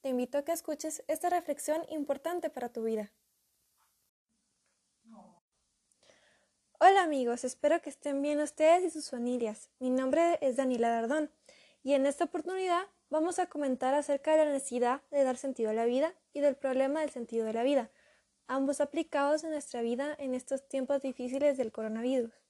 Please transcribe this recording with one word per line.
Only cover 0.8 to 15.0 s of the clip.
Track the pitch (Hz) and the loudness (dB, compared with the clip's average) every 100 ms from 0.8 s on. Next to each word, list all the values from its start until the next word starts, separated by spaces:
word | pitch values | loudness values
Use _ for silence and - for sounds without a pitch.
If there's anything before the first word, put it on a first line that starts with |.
| 320 - - | -6 -8 -6
esta | 302 349 | -2 0
reflexión | 349 339 294 - 311 330 | -2 -2 -6 -2 -4 -4
importante | 311 285 277 330 349 320 | -6 -4 -4 -4 -4 -6
para | 247 240 | -6 -8
tu | 233 | -4
vida. | 226 220 208 _ _ _ _ _ _ _ _ _ _ _ _ _ _ _ _ _ _ _ 226 220 - _ _ _ _ _ _ _ _ _ _ _ _ _ _ _ | -2 -2 -6 _ _ _ _ _ _ _ _ _ _ _ _ _ _ _ _ _ _ _ _ -20 -20 _ _ _ _ _ _ _ _ _ _ _ _ _ _ _
Hola | 349 392 | 8 8
amigos, | 339 277 240 240 | 4 0 0 -2
espero | 254 - 294 339 | -6 -2 2 2
que | 302 | -2
estén | - 294 277 | -10 -4 -2
bien | 294 294 | 0 0
ustedes | 302 - 311 349 | -2 4 6 6
y | 359 | 4
sus | 311 - | -4 -10
familias. | 247 240 247 226 214 - _ | -6 -4 -2 -4 -6 -16 _
Mi | 254 | 0
nombre | 254 262 311 339 339 | 0 2 4 4 2
es | 269 | 0
Daniela | 240 262 240 233 | 0 0 2 2
Dardón | 233 226 302 302 _ - - _ _ | 0 0 -2 -2 _ -20 -20 _ _
y | 262 | 0
en | 277 269 | 2 2
esta | 269 339 | 0 -4
oportunidad | 349 339 381 370 349 392 _ _ | -4 -6 -4 0 0 -2 _ _
vamos | 311 330 359 | -2 0 0
a | 359 | -4
comentar | 294 285 254 254 | -2 -2 0 0
acerca | 285 294 277 311 311 | 0 0 -2 4 4
de | |
la | 302 | 4
necesidad | 277 - 247 240 269 | 0 -4 0 0 0